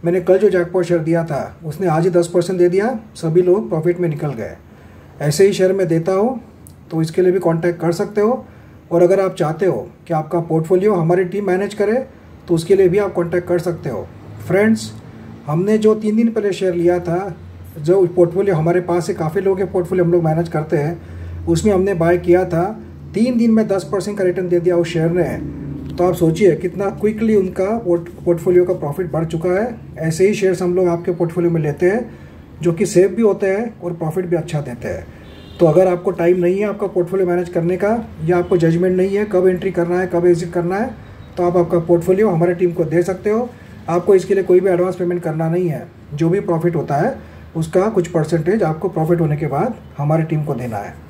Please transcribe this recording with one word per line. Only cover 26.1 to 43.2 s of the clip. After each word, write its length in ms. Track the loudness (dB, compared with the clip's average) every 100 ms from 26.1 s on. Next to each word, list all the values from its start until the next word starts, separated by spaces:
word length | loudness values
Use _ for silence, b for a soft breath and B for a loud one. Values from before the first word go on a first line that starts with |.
सोचिए 420 | 2 0 4 4 2
कितना 340 | -2 -2 -4
quickly 460 | 0 -2 0 2 2
उनका 420 | 2 -2 -2 -2
पोर्ट-, 460 | 0 -2 -2 -6
portfolio 400 | -2 0 4 4
का 100 | 4
profit 380 | 0 -4 -6 -4
बढ़ 120 | -2
चुका 240 | -2 -2 -2
है। 320 | -2 -2 -6 -16 -6
ऐसे 300 | -4 2 2
ही 60 |
shares 280 | 2 0 0
हम 120 | 0
लोग 140 | 2 2
आपके 240 | 0 -2
portfolio 400 | -2 -2 0 0
में 80 | 0
लेते 300 | -2 2 2
हैं, 280 | 2 -4 B B B B -4
जो 100 | -2
कि 140 | 0 2
safe 240 | 4 2
भी 120 | 4
होते 240 | 2 2 0
हैं 340 | -2 -4 -8
और 120 | -8
profit 340 | -6 -4 -4 -2
भी 100 | -2
अच्छा 240 | -2 -6
देते 280 | -6 -10 -8
हैं। 180 | -10 -12 B B B B 2
तो 60 | 4
अगर 220 | 6 4
आपको 220 | 2 -2
time 280 | 0 2 2
नहीं 200 | 2 0
है 60 |
आपका 220 | -2 -4 -4
portfolio 420 | -2 -2 0 0
manage 200 | 0 -2
करने 280 | -2 -2 0
का, 320 | 0 -2 -4 -6
या 140 | 0 0
आपको 180 | 2 2
judgment 400 | 2 2 2 2
नहीं 200 | 0 0
है 80 |
कब 240 | 0 2 2
entry 220 | 2 -2
करना 300 | -2 0 0
है, 60 | 0
कब 200 | 2 2
exit 260 | 2 0
करना 240 | -4 -2 -2
है, 180 | -4 -8 B B -14 -2
तो 60 |
आप 140 | 0 2
आपका 220 | 2 0
portfolio 500 | 2 0 2 2 2
हमारे 260 | 2 0
टीम 180 | 2 0
को 120 | 0
दे 180 | 0 0
सकते 280 | 0 -2